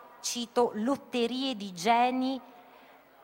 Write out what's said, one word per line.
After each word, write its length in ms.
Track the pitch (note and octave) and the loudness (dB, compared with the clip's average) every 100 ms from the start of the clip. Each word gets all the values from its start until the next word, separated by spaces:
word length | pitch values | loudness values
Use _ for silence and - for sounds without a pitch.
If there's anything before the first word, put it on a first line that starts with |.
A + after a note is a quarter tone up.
| - - | -20 -10
cito, 500 | - B3 A#3 - - | -6 -6 -2 0 0
lotterie 840 | G#3+ A3+ C#4 - B3 A#3 B3+ C4+ A3+ | 0 -2 -2 -2 -2 -2 -2 -4 -4
di 180 | G3+ | -8
geni 680 | F3+ F#3 A#3 B3 B3+ C4 C4 - - - - - - _ - | -2 2 4 4 2 -2 -4 -8 -20 -20 -20 -20 -20 _ -20